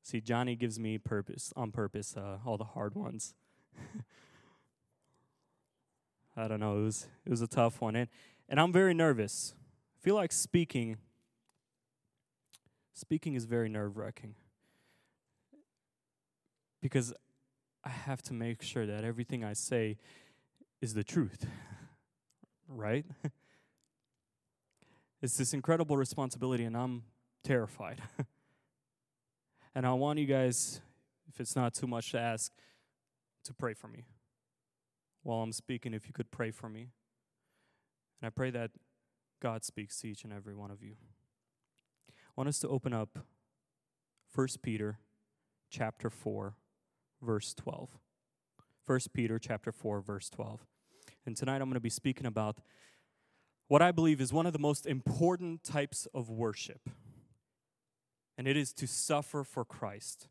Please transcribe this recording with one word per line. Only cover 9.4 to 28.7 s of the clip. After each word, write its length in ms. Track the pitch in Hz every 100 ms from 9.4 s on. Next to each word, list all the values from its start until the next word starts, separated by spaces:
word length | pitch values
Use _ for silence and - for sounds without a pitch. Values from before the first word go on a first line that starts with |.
| - - - _ _ _
I 60 |
feel 140 | 180 208
like 160 | 175
speaking, 640 | - - 180 165 127 113 110 - _ _ _ _ _ _ _ _ _ _ _ _ _ _ - _ _ _
speaking 420 | - - 156 165
is 100 | 131
very 240 | 113 120 113
nerve-wracking. 680 | 107 101 101 104 - 113 104 _ _ _ _ _ _ _ _ _ _ _ 294 _ _ _ _ _ _ _ _ _ _ _ _
Because 340 | 135 135 120 - _ _ _ _ _ _
I 60 | -
have 300 | 127 143 127
to 120 | -
make 280 | 120 117 113
sure 220 | - 123
that 200 | 104 104
everything 400 | 113 117 120 127
I 80 | 110
say 440 | 104 - 123 110 107 - - - _ _ _ - _
is 140 | 117
the 100 | 110
truth, 420 | 101 180 107 - - - - - - _ _
<laughs> 580 | _ _ _ - _ 160
right? 380 | 127 107 127 156 147
<laughs> 80 | 151 _ _ _ _ _ _ _ _ _ _ _ _ _ _ _ _ _ _ _
It's 160 | 131 -
this 160 | 127
incredible 420 | 143 131 165 156 139
responsibility, 680 | 131 - 131 123 131 127
and 120 | 117 117
I'm 280 | 127 120 113 _ _ _
terrified. 600 | - 127 107 - 90 - 110 -
<laughs> 80 | 131 _ _ _ _